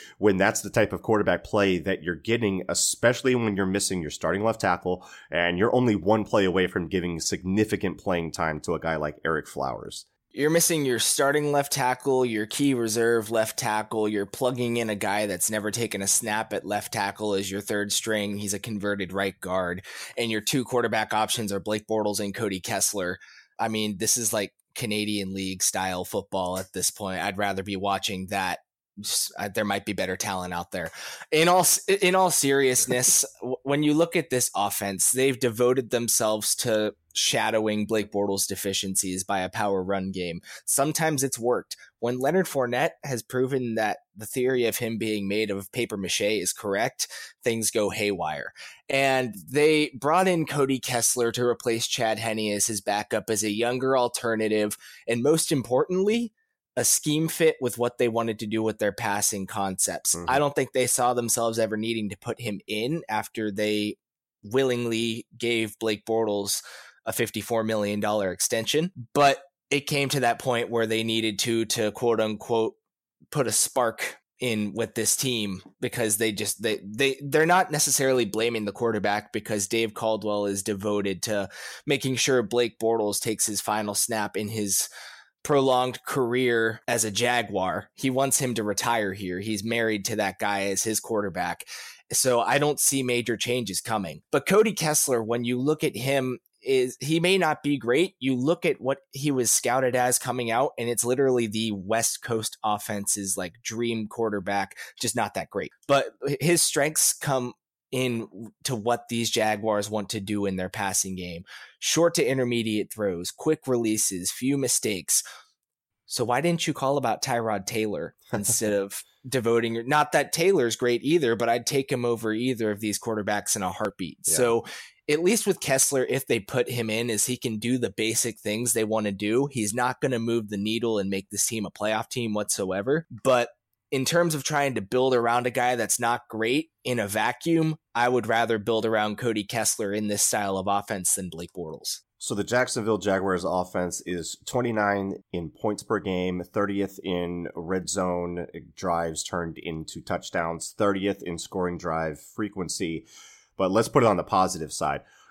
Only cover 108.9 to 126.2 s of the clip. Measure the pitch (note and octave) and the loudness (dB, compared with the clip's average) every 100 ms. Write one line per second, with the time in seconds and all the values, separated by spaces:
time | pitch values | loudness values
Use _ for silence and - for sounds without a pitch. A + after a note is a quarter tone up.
108.9 | A#2+ - A#2 A2+ A#2 G#2+ G#2+ A2 G#2 G#2 | 0 0 -2 0 2 2 2 0 0 0
109.9 | G#2+ G2+ A2 G2 G#2 G2 F#2 F#2 - G2 | -4 -4 -6 -2 -2 0 -2 -4 -4 -2
110.9 | F#2+ F#2+ F#2 F2+ E2+ - - - - - | -2 -2 -6 -8 -10 -14 -18 -20 -8 -2
111.9 | - E3+ E3+ B2+ C3+ B2 A#2+ A2+ G#2+ G2 | 4 4 6 2 2 2 0 0 0 -2
112.9 | - G2+ F2 F2+ - D#3 D#3 - B2 A2+ | -2 -2 -2 -6 -4 0 0 2 0 2
113.9 | G#2+ - F#2 F2+ - B2+ C#3 B2+ - A2+ | 2 0 -2 -4 -2 0 0 0 0 0
114.9 | G2 - - - - - _ _ _ _ | -4 -2 -2 -2 -10 -20 _ _ _ _
115.9 | _ - - A2+ A#2+ E3+ E3 - C3+ C3+ | _ -8 -2 0 2 2 0 0 -2 0
116.9 | C#3+ B2+ G#2+ - A#2+ A2 G2+ F#2+ A#2 G#2+ | 0 0 -2 -2 -2 0 -2 -4 -2 -2
117.9 | E2 D#2+ - _ A2+ G2 - G#2+ G2+ G2 | -2 -6 -12 _ -4 0 0 2 0 -2
118.9 | - - _ C3+ C3 A#2 A#2 A2+ A2+ A#2+ | -8 -14 _ -4 -2 2 2 2 -2 0
119.9 | D3+ D3 D#3 C#3+ - F3+ F#3+ A#2+ A2 B2 | 2 4 2 0 2 4 4 2 2 0
120.9 | A#2+ C3 E3+ B2+ A2+ A#2 A#2+ A#2+ C#3 C#3 | 2 2 2 4 2 2 2 0 -2 0
121.9 | B2+ A#2+ A2+ A2 G#2+ B2+ A#2 G#2+ G2+ G#2+ | 0 0 -2 -2 -2 -2 0 -2 -2 -2
122.9 | G2+ A#2+ G#2+ G2+ G#2 - - F#2 - G#2+ | -4 -2 -4 -2 -2 -2 -2 -4 -4 -4
123.9 | - F2 - - - A#2+ A#2 - - - | -4 -8 -6 0 2 4 2 0 -12 -16
124.9 | _ - D3+ F3+ A3+ G#3 F#3 - C3+ - | _ -2 2 2 2 2 0 2 2 2
125.9 | C#3 A#2 C3 | 2 0 0